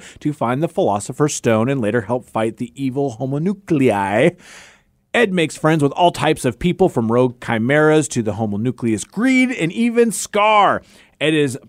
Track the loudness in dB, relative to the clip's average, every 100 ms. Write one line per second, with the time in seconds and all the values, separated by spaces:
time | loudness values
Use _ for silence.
0 | -4 -8 -8 -4 -2 -2 -2 -2 0 -2
1 | -4 -2 -2 0 0 2 2 0 0 -2
2 | -2 -6 -6 -4 -4 -4 -10 -6 -6 -4
3 | -4 -4 -6 -4 -4 -4 -2 2 2 2
4 | 0 2 2 0 -8 -20 -20 _ _ _
5 | _ -2 0 0 -2 0 0 2 0 2
6 | 0 2 -2 0 -2 -2 -2 2 0 2
7 | 0 2 0 -2 -4 -2 0 2 4 2
8 | 0 -2 -4 -4 -4 -4 -4 -4 -2 -4
9 | -4 -2 0 2 2 0 -4 -2 0 2
10 | 2 0 -4 0 2 4 4 2 -4 -20
11 | _ -4 0 0 0 -4